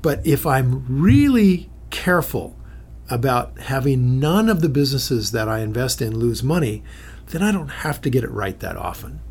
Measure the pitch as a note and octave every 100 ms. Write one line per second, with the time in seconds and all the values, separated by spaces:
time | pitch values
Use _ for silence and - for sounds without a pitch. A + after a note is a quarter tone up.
0 | D#3+ C#3+ - C#3 E3 C3+ B2+ B2+ B2 C3+
1 | F3+ C4+ C#4+ B3+ G3+ F3+ - - - -
2 | - F3+ - A2 E2+ - - - - -
3 | - B2 C3+ B2 A#2+ - - C3+ C3 C3
4 | B2+ B2+ D3 F#3+ A3+ G3 E3 C3+ C#3 C3+
5 | - A#2+ G2+ A2 A2 A2 G#2+ A2 C3+ -
6 | A2+ A2 A#2 G#2+ B2 F3 C3 G#2 - -
7 | - - - E3 G#3 G3+ D3 - D3+ -
8 | D3 B2+ A2+ G#2 G2 - F2+ F2 F2 -
9 | - - -